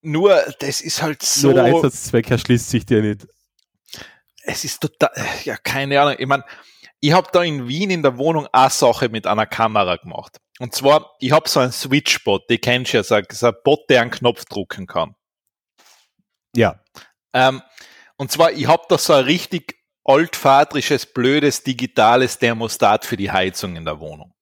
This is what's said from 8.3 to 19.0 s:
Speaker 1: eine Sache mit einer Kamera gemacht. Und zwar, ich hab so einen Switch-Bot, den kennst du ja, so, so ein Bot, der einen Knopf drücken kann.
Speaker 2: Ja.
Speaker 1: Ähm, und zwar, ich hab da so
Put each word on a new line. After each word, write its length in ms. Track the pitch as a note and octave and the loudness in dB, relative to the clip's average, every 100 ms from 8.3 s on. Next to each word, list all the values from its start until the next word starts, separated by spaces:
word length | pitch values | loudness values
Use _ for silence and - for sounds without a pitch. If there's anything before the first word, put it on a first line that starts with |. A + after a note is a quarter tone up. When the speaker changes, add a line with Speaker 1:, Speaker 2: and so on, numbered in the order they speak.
| D#3+ C#3+ | -2 0
Speaker 1:
eine 160 | - C3 | 2 2
Sache 400 | - B2+ A#2 B2 | 4 2 2 -2
mit 180 | A2 F#2 | -4 -2
einer 200 | G#2+ G#2+ | -2 -2
Kamera 500 | - A2+ G#2+ F#2 F2 | -2 0 0 -2 -4
gemacht. 400 | F2 - - _ _ - | -8 -16 -16 _ _ -16
Und 160 | B2 | -12
zwar, 380 | - C#3 D3+ - _ | -2 2 2 0 _
ich 140 | B2+ | 0
hab 160 | D3+ - | 0 2
so 120 | D3 | 0
einen 120 | B2+ | 0
Switch-Bot, 800 | - C3+ C#3+ - - - G2 - | -4 -2 -2 0 -4 -2 -2 -2
den 100 | A#2 | -2
kennst 320 | - B2 B2 | 0 -2 0
du 60 | A#2+ | -2
ja, 40 | |
so, 140 | G2 G#2+ G2 | 2 0 -2
so 140 | - A#2+ | -2 -2
ein 80 | - | 0
Bot, 240 | - D3+ - | 0 0 2
der 140 | B2+ | 2
einen 80 | A#2 | 2
Knopf 340 | - A#2+ A#2 | -2 -2 -2
drücken 420 | - G#2 F2+ - F#2 | -10 -10 -10 -12 -8
kann. 280 | F2 E2 _ _ _ _ _ _ _ _ _ _ _ _ _ _ | -6 -6 _ _ _ _ _ _ _ _ _ _ _ _ _ _
Speaker 2:
Ja. 240 | A#2 G#2+ - _ - - _ _ | 0 0 -2 _ -20 -20 _ _
Speaker 1:
Ähm, 300 | B2+ C3 C3 _ _ - _ _ _ | 0 0 0 _ _ -20 _ _ _
und 140 | C3+ | -10
zwar, 220 | C#3+ E3 | 2 2
ich 140 | D3 C#3+ | 2 0
hab 220 | E3 - | 0 2
da 100 | |
so 140 | E3+ | -2